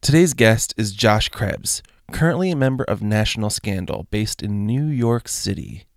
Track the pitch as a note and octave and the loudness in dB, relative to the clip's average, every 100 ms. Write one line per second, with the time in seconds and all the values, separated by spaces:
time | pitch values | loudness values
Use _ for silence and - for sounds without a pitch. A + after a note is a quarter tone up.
0 | - D3+ F3 C#3 A2+ A2 - - G#2+ G2+ | 4 6 4 6 4 4 0 -4 -4 2
1 | A#2 G#2+ - - A2 - - - - _ | 2 4 0 -4 -6 -4 -6 -8 -8 _
2 | - - D#3+ E3 F#3 D#3 C3 C3 C3 G2+ | -14 -2 0 2 0 2 0 0 -2 -2
3 | G#2 G#2+ G#2+ - G#2 - - F#2+ F2+ - | 0 2 0 -2 -4 -4 -4 -4 -4 -6
4 | - G#2+ G#2+ - G#2 G#2 G#2 B2+ D3+ C#3 | -4 -4 -4 -4 -4 -2 -2 -2 -2 0
5 | A#2 A#2 - - G#2 G2 G#1+ A1+ _ | 2 0 -2 -6 -6 -6 -8 -14 _